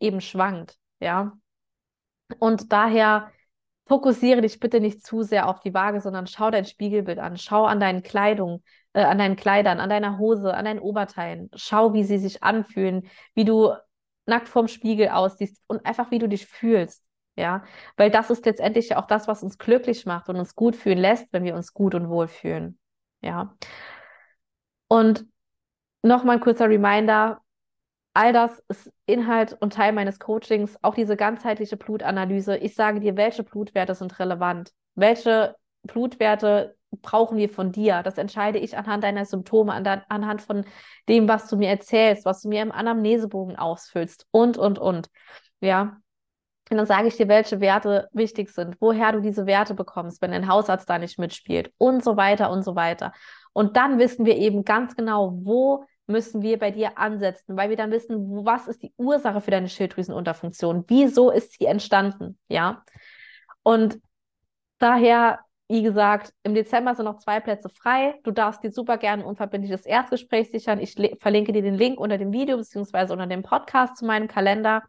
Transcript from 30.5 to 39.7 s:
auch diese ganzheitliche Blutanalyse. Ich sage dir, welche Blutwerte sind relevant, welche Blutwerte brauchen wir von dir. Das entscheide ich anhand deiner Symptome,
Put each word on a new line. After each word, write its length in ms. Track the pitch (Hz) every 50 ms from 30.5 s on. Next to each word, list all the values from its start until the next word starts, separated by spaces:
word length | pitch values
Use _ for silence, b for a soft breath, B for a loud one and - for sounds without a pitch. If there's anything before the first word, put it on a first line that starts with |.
| 220 208 208 208 - - -
auch 120 | 202 214
diese 220 | 240 226 208 208
ganzheitliche 600 | 196 208 214 233 226 - 240 214 214 214 202 214
Blutanalyse. 800 | 208 - - 214 214 - 139 190 190 185 185 196 196 196 202 196
Ich 180 | - - 196 -
sage 260 | - 214 214 208 208
dir, 160 | 208 208 190
welche 260 | 202 208 233 233 233 208
Blutwerte 520 | _ - 208 208 202 - 196 185 185 185
sind 240 | - 185 185 - -
relevant, 540 | 185 180 180 175 180 175 175 175 175 - _ _ _ _ -
welche 600 | - 196 220 233 233 - 233 226 220 208 - - _ _ _ _ _ _
Blutwerte 920 | 208 - 233 247 247 247 - 220 214 214 208 214 208 208 208 - - - _ _ _ - - _
brauchen 340 | - - 220 226 226 226
wir 120 | 214 208 208
von 240 | 208 - 185 185 180
dir. 320 | 208 214 208 185 175 180
Das 120 | 190 190 -
entscheide 420 | 170 202 - 220 202 214 214 208
ich 180 | - 214 - -
anhand 240 | 202 220 208 208 208
deiner 220 | 202 202 202 202
Symptome, 480 | 202 - 190 185 - 226 220 214 208